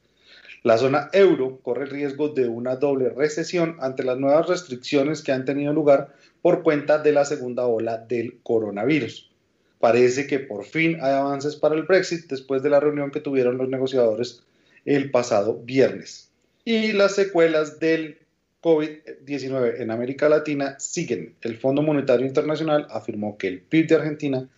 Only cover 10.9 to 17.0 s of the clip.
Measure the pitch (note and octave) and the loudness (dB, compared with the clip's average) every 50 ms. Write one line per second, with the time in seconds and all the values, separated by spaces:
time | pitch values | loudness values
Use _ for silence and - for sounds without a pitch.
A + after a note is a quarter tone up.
10.9 | E3 - C3 C#3 C#3 C3+ C#3 C#3 C#3+ C#3 C3+ D3 D3 - D#3 D3+ D#3 D#3+ D#3 - | 0 0 -2 0 0 0 0 -2 -4 -4 -4 -6 -4 0 0 0 0 0 2 2
11.9 | F#3+ F3+ F3 - F3 E3+ - - C3+ C3 - - C3+ C3+ C3+ D3 C#3+ C#3+ D3 D3+ | 2 2 2 0 -6 -8 -8 -8 -10 -10 -6 -4 -4 -2 0 2 2 4 4 2
12.9 | D3 D3 C#3+ C#3+ C#3 D3+ D3 D3 C#3 C3 B2 B2 B2 C3 C3 C3 C3+ B2+ C3 C3 | 0 0 -4 -6 -6 -6 -6 -2 0 2 2 2 0 0 -2 -4 -2 -2 -2 -2
13.9 | C3+ C3 A#2+ A2+ G#2+ A2 A#2+ - - - _ _ _ _ _ _ _ _ _ C3+ | 2 2 2 2 2 0 -4 -6 -8 -14 _ _ _ _ _ _ _ _ _ 0
14.9 | C#3+ C#3+ C#3 C#3 - B2 A#2+ - A#2 G#2 G2+ A2 B2+ - - A#2+ C3 C3+ A#2+ - | 0 0 0 0 0 0 0 2 0 2 2 0 -4 -4 -8 -2 2 2 4 4
15.9 | - - - - - - - _ _ _ _ _ _ _ _ A#3 A3+ A3 A3 A3 | 2 -4 -12 -16 -18 -20 -20 _ _ _ _ _ _ _ _ -2 -2 0 0 0
16.9 | G3+ G3 | 2 2